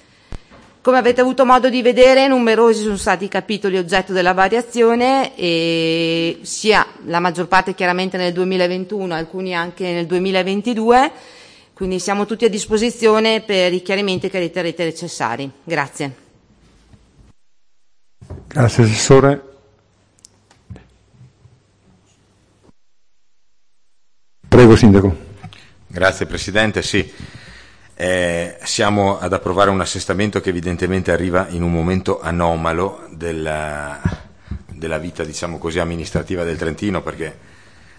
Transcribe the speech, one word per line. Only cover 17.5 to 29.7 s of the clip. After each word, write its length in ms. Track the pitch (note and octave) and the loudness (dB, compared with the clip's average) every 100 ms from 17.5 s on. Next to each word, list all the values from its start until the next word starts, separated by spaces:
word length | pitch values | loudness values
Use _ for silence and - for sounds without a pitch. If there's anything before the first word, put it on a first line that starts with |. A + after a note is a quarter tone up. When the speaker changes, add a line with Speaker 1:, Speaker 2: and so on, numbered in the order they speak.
| _ _ _ _ _ _ _ - - - | _ _ _ _ _ _ _ -20 -20 -12
Speaker 2:
Grazie, 360 | D#3+ A#2 - | 0 0 4
Assessore. 580 | A2 A2 - C3+ C3+ C#3+ - - _ _ _ _ _ _ _ _ _ _ _ - - _ _ _ - _ _ _ _ _ _ _ _ _ _ _ _ _ D#3 _ _ _ _ _ _ _ _ _ _ _ _ _ _ _ _ _ - | 2 4 6 6 6 2 -6 -20 _ _ _ _ _ _ _ _ _ _ _ -20 -20 _ _ _ -20 _ _ _ _ _ _ _ _ _ _ _ _ _ _ _ _ _ _ _ _ _ _ _ _ _ _ _ _ _ _ _ 2
Prego, 280 | A#2 A#2+ G#2+ | 8 10 10
Sindaco. 380 | A2 G2 F#2+ D2+ - - - - - _ - | 8 8 4 -2 -10 -20 -20 -20 -20 _ -14
Speaker 3:
Grazie, 380 | F2+ F#2 F#2 | 0 0 0
Presidente. 560 | F2 E2+ - G2+ A2 F#2+ | -6 -6 -4 0 0 0
Sì. 320 | E2 G2+ F2+ - - - - - - - - - | -2 -2 -4 -8 -20 -20 -20 -20 -20 -20 -20 -8
Eh, 560 | F2+ F#2 F2 E2+ E2+ - | -2 0 0 -2 -6 -10
siamo 560 | - - G#2 G#2 G2 G2 | -8 -2 0 2 0 0
ad 160 | F2+ | -2
approvare 340 | F#2 - F2+ | -4 -2 2
un 140 | G2 | 2